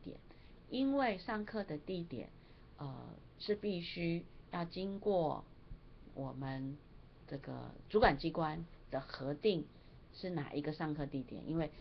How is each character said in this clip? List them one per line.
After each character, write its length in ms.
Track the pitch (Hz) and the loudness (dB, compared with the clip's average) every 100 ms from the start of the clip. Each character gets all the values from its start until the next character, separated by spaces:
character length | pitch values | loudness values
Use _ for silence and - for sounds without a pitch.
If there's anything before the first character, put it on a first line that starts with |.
点， 140 | - - - - - - - | -6 -12 -14 -18 -18 -18 -4
因 280 | 233 269 277 | 2 4 6
为 200 | 254 190 | 4 2
上 260 | 170 214 208 | 0 -2 0
课 180 | 214 | -2
的 140 | 196 151 | -2 -2
地 260 | - 185 | -2 -2
点， 260 | 170 117 - - - - - - | -2 -4 -6 -10 -18 -18 -16 -8
呃， 320 | 143 127 123 110 - - | -6 -6 -10 -12 -16 -6
是 160 | - 208 | 0 0
必 260 | 208 180 | 2 0
须 440 | 170 - 170 170 175 - - | -2 0 2 2 0 -12 -6
要 140 | 180 170 | -4 -2
经 340 | 185 196 196 | -2 -2 0
过 460 | 208 190 156 135 - - - - - - - | 4 6 6 2 -4 -14 -12 -12 -12 -16 -12
我 200 | - 135 | -6 -4
们 440 | 127 135 135 135 147 - - - - - | -2 -2 -2 -2 -6 -10 -18 -18 -18 -10
这 100 | 147 | -8
个 340 | 139 127 123 123 - | -6 -8 -8 -12 2
主 100 | 208 | 8
管 180 | 220 139 | 10 8
机 100 | 165 | 2
关 340 | 165 156 160 170 - - | 2 0 0 -6 -10 -4
的 80 | 139 | -4
核 340 | 131 - 131 | -2 -4 -2
定 320 | 147 220 180 147 - - - - | 2 4 4 2 -8 -18 -18 -18
是 160 | - 185 | -8 -2
哪 220 | 170 143 | 0 0
一 100 | - | -2
个 120 | 147 | -2
上 200 | 151 160 | 0 0
课 120 | 151 139 | 0 -2
地 180 | 139 | -2
点， 260 | 123 101 - | -4 -6 -2
因 80 | 160 | 2
为 140 | 151 - | 0 -2